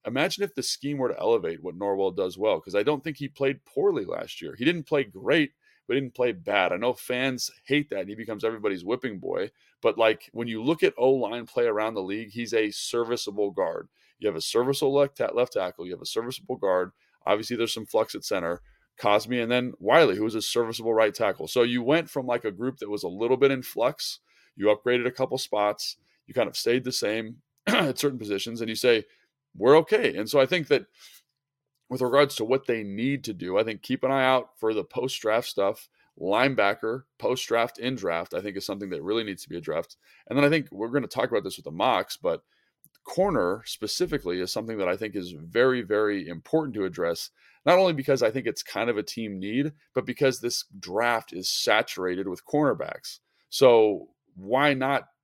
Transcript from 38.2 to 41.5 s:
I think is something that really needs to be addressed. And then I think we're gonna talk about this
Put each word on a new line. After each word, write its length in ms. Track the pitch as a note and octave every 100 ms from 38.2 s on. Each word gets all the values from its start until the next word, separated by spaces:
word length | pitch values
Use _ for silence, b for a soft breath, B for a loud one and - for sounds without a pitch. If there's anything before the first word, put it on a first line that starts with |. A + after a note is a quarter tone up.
| F2
I 60 | F2
think 160 | G2+ F#2+
is 100 | -
something 240 | G2 G2+
that 120 | E2
really 220 | E2+ A2+
needs 180 | G#2+ F#2
to 40 | -
be 80 | E2+
addressed. 400 | D#2 D#2 - - b b b
And 100 | C3+
then 80 |
I 40 | C#3+
think 200 | D#3 -
we're 160 | F#2+ A#2
gonna 180 | C#3 A#2+
talk 240 | B2+ A#2
about 140 | A2
this 120 | F#2+